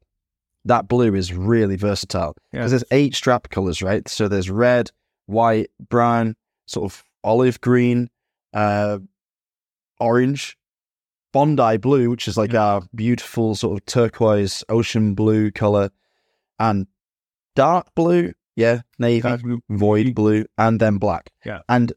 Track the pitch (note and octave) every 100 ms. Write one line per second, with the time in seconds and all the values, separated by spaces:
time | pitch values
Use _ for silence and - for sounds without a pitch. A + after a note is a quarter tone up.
0 | _ _ _ _ _ _ - A#2+ G2+ B2
1 | A#2 G2 F#2 F2+ G2 A#2 G#2 F#2 G#2 G2
2 | - F#2 D#2+ - _ C3+ A#2 B2+ - C3
3 | C#3 - - A#2+ - - F#2+ E2 F#2+ G#2
4 | - - G#2 G2 F#2 G2+ B2 B2 G#2 -
5 | _ _ - G#2+ A#2 A2 - - - A#2+
6 | A#2 A#2 A2+ A2 _ _ - - G2+ -
7 | _ _ G#2 A2+ B2+ A#2 B2 B2 B2 A#2+
8 | A#2+ _ _ _ _ G#2+ G#2 G2+ G#2 G#2
9 | F#2+ _ _ _ _ _ _ _ _ -
10 | A#2+ A#2+ B2+ C#3+ - - _ _ _ _
11 | _ _ _ C3+ D3+ C#3+ A2+ A2 A#2+ C#3
12 | A#2+ A#2+ - G2+ G#2 A#2 G#2 G2+ F#2 A#2
13 | A2+ A#2+ - A#2 A2+ G2+ G#2+ G2+ - B2
14 | A2+ - A2 G#2 G2 - - A2+ A2+ A2+
15 | G#2+ G2 A2 G#2+ G#2+ - G#2 G#2 G2 -
16 | _ _ _ _ _ - A2+ G2+ F#2+ _
17 | _ _ _ _ _ - C#3+ F3+ - -
18 | E3 F3 F3 - _ - A2+ A#2+ - -
19 | A#2+ A#2 A#2+ A#2+ A#2+ A#2+ - G#2 G#2 G#2+
20 | B2 A#2 G#2+ G#2+ A2 - A2 A2+ A2 G2+
21 | G2+ E2 - _ - G#2 - B2 A#2+